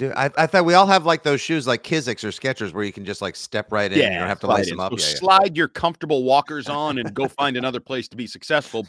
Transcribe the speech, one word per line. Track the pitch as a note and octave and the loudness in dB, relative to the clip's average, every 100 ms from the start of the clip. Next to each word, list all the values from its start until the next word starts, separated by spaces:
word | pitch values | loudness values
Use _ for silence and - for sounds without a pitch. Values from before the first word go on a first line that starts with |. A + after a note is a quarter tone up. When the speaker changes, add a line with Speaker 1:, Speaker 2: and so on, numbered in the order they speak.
| C3 | -4
Speaker 1:
do. | |
I, | - C#3 - | -2 -2 0
I | D#3+ | 2
thought | F#3+ E3+ | 2 6
we | |
all | F3+ G3 | 6 6
have, | F#3+ D#3+ | 6 4
like, | E3 | 0
those | D3+ C#3 | 2 0
shoes, | - D#3+ B2+ | 0 -2 0
like | A#2 | -2
Kizzicks | - D#3+ B2 A2+ | -2 -2 -2 -4
or | A2 | -6
Skechers, | - C3+ B2+ G2+ | -6 -6 -4 -6
where | E2 | -4
you | G#2 | -6
can | G2+ F#2+ | -6 -10
just, | G2 | -8
like, | G2 - | -8 -8
step | - G#2+ - | -8 -6 -2
right | G#2+ G2+ | -2 0
in. | G2 | 2
You | |
don't | A2+ | 2
Speaker 2:
Yeah, | F2+ F2+ | 0 -4
Speaker 1:
have | G2+ | -2
to | G#2 | 0
Speaker 2:
slide | G2+ | 2
Speaker 1:
lace | F#2+ | 0
Speaker 2:
in. | |
Speaker 1:
them | E2+ | -2
up. | F#2 A2+ | -4 -2
Speaker 2:
So | D2+ | -4
Speaker 1:
Yeah, | |
yeah. | D2+ | 0
Speaker 2:
slide | F#3 F#3+ G3 D#3 | 4 6 6 2
your | D#3+ | -2
comfortable | - E3+ E3 D#3+ C#3+ | -2 -4 -4 -2 0
walkers | B2+ C#3 C#3+ D3+ B2+ | 4 2 2 -6 -6
on | C#3+ D3+ C3 | -4 -4 -4
and | G#2+ | -4
go | G2+ C3+ | -4 -4
find | - C#3+ B2 | -2 -2 -2
another | B2+ B2+ | -4 -6
place | - C3 A2+ | -6 -8 -8
to | A2+ | -10
be | A2+ | -12
successful. | - - D3+ - A2+ | -12 -2 -2 0 -6